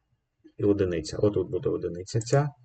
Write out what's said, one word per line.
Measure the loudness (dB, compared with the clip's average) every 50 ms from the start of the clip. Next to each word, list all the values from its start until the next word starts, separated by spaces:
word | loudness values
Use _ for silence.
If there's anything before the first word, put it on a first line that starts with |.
| _ _ _ _ _ _ _ _ -20 -18 _
і | 0 2
одиниця. | 2 4 4 2 0 0 -2 -4 -6 -2
Отут | 0 2 2 2 0 -2 -2
буде | -4 -2 -2 -2
одиниця | -2 -2 -4 -6 -6 -8 -8 -4 -4 -4
ця. | 0 2 2 2 2 0 -4 _